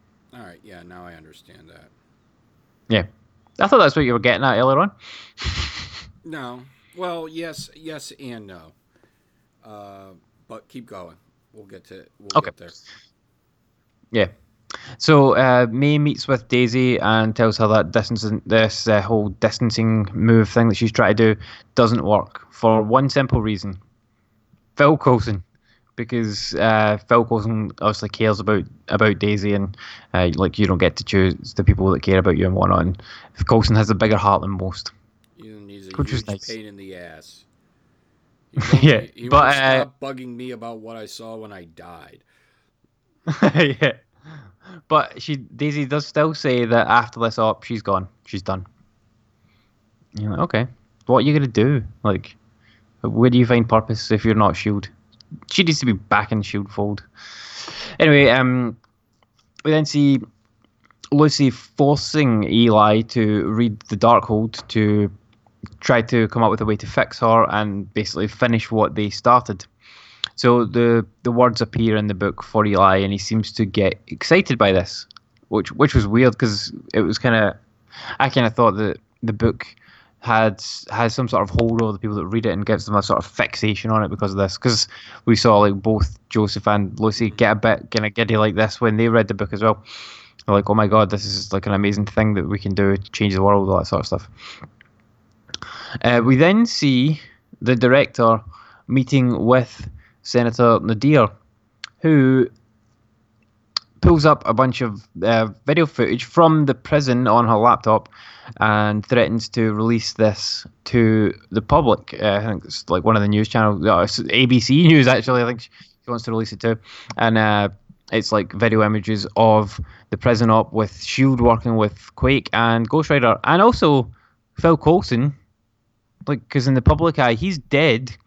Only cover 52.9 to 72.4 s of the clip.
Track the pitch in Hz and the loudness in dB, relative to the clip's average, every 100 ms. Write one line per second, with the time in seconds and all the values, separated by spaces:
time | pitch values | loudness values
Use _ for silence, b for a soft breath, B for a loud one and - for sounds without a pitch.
52.9 | _ 113 110 123 123 120 120 113 110 110 | _ -6 0 2 4 4 2 2 0 0
53.9 | 110 - 110 113 107 101 80 104 101 - | -6 -4 -2 0 2 0 0 -4 -6 -8
54.9 | _ _ _ _ - - - 170 151 127 | _ _ _ _ -20 -6 -2 0 0 -2
55.9 | 98 - 104 104 110 104 107 101 - 104 | -4 -2 -2 -2 -4 -6 -8 -8 -6 -6
56.9 | 104 - _ B B B B B B B | -6 -12 _ B B B B B B B
57.9 | B 160 143 139 123 127 127 120 113 _ | B 4 6 6 4 2 0 -4 -8 _
58.9 | _ _ _ _ _ _ _ 151 156 151 | _ _ _ _ _ _ _ -2 0 0
59.9 | 147 143 135 - _ _ _ _ _ _ | 0 2 0 -4 _ _ _ _ _ _
60.9 | _ - 143 151 - 139 - - - 143 | _ -2 2 2 2 0 -2 -6 0 2
61.9 | 147 - 151 139 113 82 104 117 107 107 | 2 -2 0 0 0 0 2 4 6 6
62.9 | 110 113 123 107 107 80 110 120 104 - | 2 0 -2 0 0 -2 -2 -2 -4 -8
63.9 | 104 117 117 - 107 113 - - 110 107 | 0 4 4 2 -2 -4 -8 -6 -2 0
64.9 | 104 101 98 _ _ _ _ - - - | 2 0 -4 _ _ _ _ -20 -8 0
65.9 | 123 113 120 110 - 113 107 107 107 107 | 0 2 0 0 0 0 0 -2 -4 -4
66.9 | - - - 117 113 110 104 107 98 95 | -2 -2 0 2 2 2 0 -4 -6 -8
67.9 | - 104 - 104 - 123 113 - 113 104 | -8 -6 -6 -6 -2 -2 -2 -2 0 0
68.9 | 76 104 - 123 123 117 98 - _ B | -2 -6 -2 2 2 2 -10 -14 _ B
69.9 | B B B B B 123 120 117 117 120 | B B B B B 2 2 2 0 2
70.9 | 117 104 _ 127 120 123 117 110 117 113 | 2 -2 _ -4 2 2 0 -4 -2 0
71.9 | 107 107 95 101 - | 0 -2 -4 -4 -6